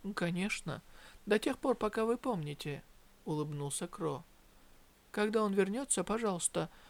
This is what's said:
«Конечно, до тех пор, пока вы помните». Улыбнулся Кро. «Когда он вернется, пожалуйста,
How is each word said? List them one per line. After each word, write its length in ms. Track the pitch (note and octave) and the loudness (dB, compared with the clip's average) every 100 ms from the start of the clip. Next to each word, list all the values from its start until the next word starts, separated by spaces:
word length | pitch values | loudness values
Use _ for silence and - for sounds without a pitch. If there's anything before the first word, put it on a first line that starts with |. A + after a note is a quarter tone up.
| G3 | -8
«Конечно, 680 | G#3 E3+ F3 C#3+ - - B2 - - - - - | -2 0 0 -2 -4 -6 -8 -10 -20 -20 -6 2
до 120 | G#3+ | 4
тех 200 | D4 B3+ | 4 0
пор, 180 | C#4 A3+ | 2 2
пока 280 | G#3+ A3+ | 0 2
вы 120 | A3+ B3 | 2 0
помните». 640 | C4 F#3+ D3 C#3+ D3 C#3+ - - - - - | 0 -2 -4 -6 -6 -8 -10 -20 -20 -12 -4
Улыбнулся 580 | D3+ D3+ C#3+ C#3+ - F3 | -2 -2 -4 -4 -4 -6
Кро. 380 | - D#3 C3+ - - - - - - - - - | -4 -4 -4 -8 -20 -20 -20 -20 -20 -20 -20 -6
«Когда 320 | - G#3+ A3 | 0 2 4
он 100 | G#3 | 4
вернется, 500 | G3 G3 A#3 C#4 - | 4 4 2 0 0
пожалуйста, 680 | F3 A3+ A3 E3+ - F3 D#3+ - - | 0 0 0 2 0 0 -2 -4 -20